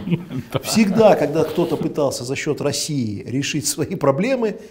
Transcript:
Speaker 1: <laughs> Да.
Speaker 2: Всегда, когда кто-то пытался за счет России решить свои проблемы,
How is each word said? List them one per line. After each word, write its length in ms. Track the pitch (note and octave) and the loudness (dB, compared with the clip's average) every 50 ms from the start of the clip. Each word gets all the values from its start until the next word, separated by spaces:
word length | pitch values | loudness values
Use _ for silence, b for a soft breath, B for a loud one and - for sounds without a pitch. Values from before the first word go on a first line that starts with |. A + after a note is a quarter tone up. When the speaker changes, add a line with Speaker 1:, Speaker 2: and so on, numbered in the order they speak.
| - | -2
Speaker 1:
<laughs> 480 | F3+ E3+ - - - C3+ B2+ - - C#3 | -2 -2 -2 -2 -4 -8 -8 -6 -4 -4
Да. 60 | C3 | -4
Speaker 2:
Всегда, 560 | - - - G#3+ A3+ G3 F3+ A3 A3 G3+ E3 | -2 0 4 4 4 4 6 6 8 8 8
когда 280 | - D3+ C#3 D3 D#3+ D3 | 6 4 0 0 0 0
кто-то 320 | - - F3+ E3 - D3 | 0 0 0 0 0 0
пытался 480 | - E3 D#3 - D#3+ C#3+ C3 B2+ - B2 | -2 -2 -2 0 0 0 0 0 -2 -4
за 120 | A#2+ C#3 | -6 -6
счет 260 | - - D#3 C#3 - | -4 -2 -2 -2 -2
России 640 | - C#3+ C3 - - - D3+ C#3 A#2 G#2+ G#2 F#2+ F#2+ | -2 -2 -2 -2 -4 -2 -2 -2 -2 -2 -4 -6 -6
решить 400 | A2+ A#2 C3+ C#3 - - D3+ - | -4 -4 -2 -2 -2 -2 -2 -2
свои 300 | - - - D3 - F#3+ | -2 -2 -2 -4 -4 -4
проблемы, 640 | - - C#3 C3+ C#3+ G3 C4 C4+ A#3+ A3+ G#3 - - B B | 0 0 0 2 2 0 0 0 0 -2 -2 -4 -6 B B